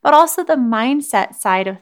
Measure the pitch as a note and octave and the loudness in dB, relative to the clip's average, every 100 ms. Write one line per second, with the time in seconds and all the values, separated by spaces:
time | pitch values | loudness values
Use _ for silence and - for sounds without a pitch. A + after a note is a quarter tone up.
0 | - D4 E4 - D#4+ D4+ A#3+ A3 A#3+ C#4+ | 2 4 4 0 -2 0 0 0 0 -2
1 | C#4 G#3 - - G#3 F#3+ F#3+ F#3+ | -2 -2 -2 -6 -2 -2 -2 -8